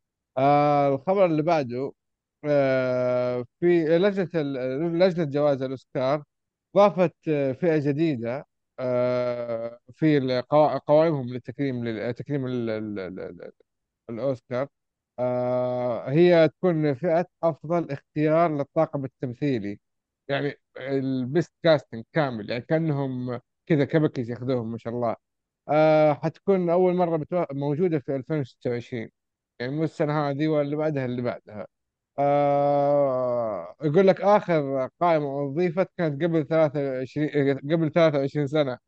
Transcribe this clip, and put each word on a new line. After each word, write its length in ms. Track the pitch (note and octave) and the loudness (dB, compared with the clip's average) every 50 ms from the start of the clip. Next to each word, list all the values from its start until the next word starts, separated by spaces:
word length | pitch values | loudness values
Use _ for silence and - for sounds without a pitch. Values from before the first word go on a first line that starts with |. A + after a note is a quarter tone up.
| _ _ _ _ _ _ _ C3 | _ _ _ _ _ _ _ 0
آه، 560 | C3+ C#3+ D3 D3 D3 D3 D3 C#3+ C#3+ C#3 C#3 | 2 4 4 4 4 4 4 2 2 2 0
الخبر 300 | B2+ - F#3 F#3+ G3+ F#3+ | 0 -2 0 2 2 2
اللي 180 | F3 D#3+ D3+ | 4 2 0
بعده، 500 | D3 E3+ E3+ D#3 C#3 A#2 A#2+ B2 C#3 C3 - _ _ _ _ _ _ _ _ _ - | 2 2 0 0 0 -2 -6 -6 -6 -8 -10 _ _ _ _ _ _ _ _ _ -2
آه، 1000 | D3+ D3 C#3+ C#3 C3+ C3 C3 B2+ B2+ B2+ B2+ B2 B2 B2 B2 B2 B2 B2 B2 A#2+ - _ _ | 0 2 2 4 2 2 0 0 0 0 0 0 0 0 0 0 -2 -4 -6 -8 -10 _ _
في 380 | F3 F3 F3 E3+ D#3+ D3 E3 E3+ | 2 2 2 4 4 2 2 4
لجنة 300 | F#3+ G#3 G3 G3 F#3 D3+ - | 2 2 0 -2 -4 -4 -4
ال-، 640 | E3 D3 C#3 C#3 B2+ B2+ B2+ C3 C#3 E3 E3+ E3 E3+ | -4 -4 -4 -4 -6 -6 -4 -4 -4 -4 -2 2 2
لجنة 260 | F#3 G3 E3+ F3 E3+ | 2 2 2 0 -2
جوائز 380 | C#3+ C3+ D3 D3 D3 C#3 B2+ | -2 0 2 2 2 2 0
الأوسكار 600 | C3+ C3 C3+ B2+ - _ - D3 B2+ C3 C#3+ D3+ C#3+ - _ _ _ _ _ _ _ _ - | -2 -6 -8 -10 -12 _ -4 -2 0 0 0 -2 -4 -10 _ _ _ _ _ _ _ _ 4
ضافت، 380 | F#3 G3+ G3+ D3+ F3+ F#3 D#3+ - _ _ E3 | 4 4 4 4 2 0 0 0 _ _ -2
آه، 240 | D3+ C#3+ C#3 C3+ | 0 0 0 -2
فئة 260 | B2+ - - F3 D#3 D#3 | -2 0 0 2 2 2
جديدة، 680 | C3+ D3 C#3 C#3+ E3 E3 C#3+ A2+ A2+ A2+ B2 C#3+ - - _ _ _ _ _ - | 2 0 0 0 0 0 0 -2 -4 -6 -6 -8 -10 -14 _ _ _ _ _ -6
آه، 1000 | C3 B2+ B2+ B2 B2 B2 B2 B2 B2 B2 B2 A#2+ A#2+ A#2+ A#2 A2+ A2+ A#2 A#2 - _ - A#2 | -4 -2 0 0 0 0 0 0 -2 -2 -4 -4 -6 -6 -6 -6 -6 -8 -10 -14 _ -20 -6
في 260 | _ D#3 D#3 D3 C#3+ | _ 2 4 4 4
القوا-، 600 | C3 C3 B2+ B2 A#2+ - D3 D3+ D3+ C#3+ C3 C3+ - | 2 0 -2 -2 0 2 4 4 4 4 2 -2 2
قوائمهم 420 | - D3 D3+ D#3+ E3+ D#3 C#3 B2 A#2+ | 4 4 4 6 4 0 -2 -4 -6
للتكريم 560 | B2 B2 - - A#2 - C#3+ C3+ B2+ B2 A#2 | -8 -10 -10 -12 -8 -4 -4 -4 -4 -4 -4
لل-، 300 | A#2 A2+ G#2 G#2 A#2+ A#2+ | -4 -4 -4 -4 -6 -6
تكريم 320 | - B2 - C#3+ C#3+ C3 | -6 -6 -6 -6 -4 -4
ال-، 240 | B2+ B2+ B2 A#2 A2+ | -4 -4 -4 -2 -4
ال-، 280 | A2 G#2+ A2 G#2+ G#2 G2+ | -4 -4 -6 -6 -6 -8
ال-، 220 | F#2 F2 F#2 F#2 | -8 -8 -10 -10
ال-، 320 | F2+ F2 F2 F2 - - - _ _ _ _ _ _ _ _ _ _ - | -12 -12 -12 -14 -18 -18 -20 _ _ _ _ _ _ _ _ _ _ -12
الأوسكار. 580 | A#2 G#2+ A#2+ C#3 C3 A#2 _ - B2 B2 C#3 C#3 _ _ _ _ _ _ _ _ _ - | -8 -4 -4 -4 -4 -6 _ -8 -6 -6 -6 -6 _ _ _ _ _ _ _ _ _ -4
آه، 920 | B2+ B2 B2 B2 B2 B2 B2 B2+ B2 B2 B2 B2 B2 B2 A#2 G2 E2+ B2+ | -4 -2 -2 -2 -2 -2 -2 -2 -2 -2 -2 -4 -4 -4 -4 -4 -4 0
هي 380 | C3+ D#3+ F3 F3+ F3 E3 D#3+ D3+ | 4 4 6 6 8 6 6 4
تكون 460 | - _ - F#3 E3+ D#3 D3+ D3+ C#3 | 2 _ -2 0 0 0 0 0 -2
فئة 320 | A#2+ F3 F3+ D#3+ E3+ F3+ - _ _ | -2 -2 0 0 0 0 -4 _ _
أفضل 480 | - E3 D3+ - - D3+ F3 E3+ E3 D#3 | -2 -2 -2 -4 -6 -4 -2 -2 -2 -4
اختيار 680 | C#3+ - - _ _ D#3 D3+ D#3 D#3 E3 F3 E3+ D3+ | -8 -10 -10 _ _ 0 2 2 4 4 4 2 0
للطاقم 480 | C#3+ C#3 - _ D#3+ D#3+ - - C#3+ C3+ | -2 -6 -2 _ 0 0 0 -2 -6 -8
التمثيلي. 760 | C3 - _ - B2+ A#2 - D3+ C#3+ C3 A2+ G2 G2+ G2+ - _ _ _ _ _ _ _ _ _ - | -8 -10 _ -10 -10 -6 -4 -2 -2 -2 -2 -2 -6 -8 -10 _ _ _ _ _ _ _ _ _ -6
يعني 320 | C#3 C#3 C#3 C#3+ - - _ _ _ A#2 | -4 -4 -4 -6 -8 -10 _ _ _ -12
البيست 760 | B2+ C3+ C#3 C#3 C3 C3+ C3 C3 B2+ A#2+ C#3 F3 D#3 - _ _ | -6 -4 -4 -2 -2 -2 -2 -4 -4 -2 -2 -2 -2 -2 _ _
كاستنج 420 | - E3 D#3+ C#3 - _ - A2+ A2+ - | 2 2 2 2 0 _ -14 -14 -14 -6
كامل، 380 | - - D3 C3 B2 A2 G2+ G2 | -4 -4 -2 -2 -4 -8 -8 -6
يعني 120 | A2 B2 | -8 -8
كأنهم 760 | A#2 - D#3+ D#3 E3 D#3+ C#3+ C#3 C#3 C3+ B2+ B2+ B2 B2+ B2 - - _ _ _ _ | -4 -2 -2 -2 0 -2 -2 -2 -4 -4 -6 -6 -6 -8 -8 -10 -12 _ _ _ _
كذا 180 | - E3+ C#3+ C#3+ | 0 0 2 2
كبكيز 460 | - - D#3 D3+ D3 - C3+ A#2+ A2 | 2 2 2 2 0 0 -4 -6 -6
ياخذوهم، 420 | A#2+ A2+ B2 B2+ C3+ B2 A2 A2 | -8 -6 -4 -4 -2 -2 -4 -6
ما 60 | A#2 A2+ | -8 -10
شاء 140 | - A#2 A#2 | -8 -8 -6
الله. 220 | A#2+ A#2+ A2+ G#2 - _ _ _ _ _ _ _ _ _ - | -4 -2 -4 -4 -6 _ _ _ _ _ _ _ _ _ 0
آه، 440 | D3 D#3 D#3 D#3 D#3 D#3 D3+ D3+ | 2 4 4 6 6 6 4 4
حتكون 580 | D3 D3 - D#3+ - - _ - G3 F#3 F3+ E3+ | 2 0 -4 -6 -6 -4 _ 0 0 2 2 2
أول 240 | E3+ F3+ F#3 F3+ F3 | 2 4 4 2 2
مرة 220 | F3+ F3+ E3 E3 | 2 0 0 0
بتو-، 380 | D#3+ C#3+ - F3 F3 D#3+ - C#3 | -2 -2 -2 -2 -2 -2 -2 -4
موجودة 440 | C#3+ C#3 D3 D3 C#3 F#3+ F3+ D#3+ D3 | -4 -2 -2 0 0 0 0 0 -2
في 180 | - - C#3 | -2 -4 -6
ألفين 240 | C3+ B2 - D#3+ D#3 | -6 -4 -4 -4 -4
وستة 300 | C3+ - _ _ - B2+ | -4 -6 _ _ -6 -4
وعشرين. 400 | A#2+ A#2+ A#2 - C3 A#2 - D3+ _ _ _ _ _ _ _ _ _ - | -4 -4 -6 -8 -10 -10 -10 -12 _ _ _ _ _ _ _ _ _ -10
يعني 140 | A#2+ B2+ | -8 -6
مو 120 | C#3+ D#3 D#3+ | -4 -4 -4
السنة 460 | D3+ - - D#3+ D3 D3 D#3 D3 C#3+ | -4 -2 -2 -2 -2 0 0 -2 -2
هذه 180 | C#3 C3+ D#3 D#3 | -2 -2 -2 0
ولا 140 | D#3 D3 | 0 0
اللي 140 | C#3+ C#3+ D3+ | 0 -2 -2
بعدها، 280 | D3 D3+ D#3+ D3+ C#3 C3 | -2 -2 -2 -2 -2 -4
اللي 180 | B2 B2 B2 | -4 -4 -4
بعدها. 440 | B2 A#2+ G#2 - - - G#2+ G#2+ - - _ _ _ _ _ _ _ _ _ - | -4 -4 -6 -6 -10 -14 -14 -14 -14 -14 _ _ _ _ _ _ _ _ _ -2
آه، 1600 | C#3+ C#3+ C#3+ C#3+ C#3+ C#3+ C#3+ C#3+ C#3+ C#3+ C#3+ C#3+ C#3+ C#3+ C#3+ C#3+ C#3+ C3+ B2+ B2+ B2+ B2 A#2+ A#2+ A#2 A2 G#2 F2+ E2 F2 - _ | 0 2 2 2 2 2 2 2 2 2 2 2 2 2 2 2 2 2 0 0 -2 -2 -2 -2 -2 -4 -6 -8 -10 -12 -10 _
يقول 240 | D3+ D#3 C#3+ F#3+ G3 | -4 0 2 4 4
لك 140 | G3 F3 - | 4 4 4
آخر 680 | E3+ G3 G#3 G#3 - - E3+ D#3 C#3+ C3+ C#3 C3+ C3 A#2+ - _ | 4 4 4 4 4 0 0 0 0 -2 -2 -2 -4 -4 -4 _
قائمة 440 | E3+ F3 E3 D3+ D3+ C#3 C3+ C#3+ C#3+ | 2 2 2 2 0 -2 -4 -4 -6
أضيفت 460 | C#3+ C3+ D#3+ F3+ F3 D#3 F#3+ F#3 - _ | -4 -2 -2 -2 0 0 -2 -2 -2 _
كانت 260 | - E3+ D#3 C#3+ C#3 | -4 -2 -2 -2 -2
قبل 240 | D#3+ E3+ E3 D#3+ D3 | -2 0 0 0 0
ثلاثة 340 | - D#3+ D#3+ D#3+ D3 C3 D3+ | 0 2 2 2 2 0 -2
وعشرين، 800 | C#3 C#3 C3 B2+ C3 A#2+ - D3 D3+ D3 - D3+ C#3 C3+ C#3 C3 | -4 -4 -4 -6 -8 -6 -4 -4 -4 0 0 2 2 2 0 -2
قبل 340 | - C#3+ E3 E3+ E3 D3+ | -2 -2 0 0 0 2
ثلاثة 260 | - F3 E3 D#3+ D3 C#3+ | 4 4 4 4 4 2
وعشرين 280 | C#3 C#3 - D3+ D3 | 0 0 -2 -2 -2
سنة، 320 | C3 D3 D#3 D3 C3+ B2 - _ | 0 0 0 0 0 -4 -8 _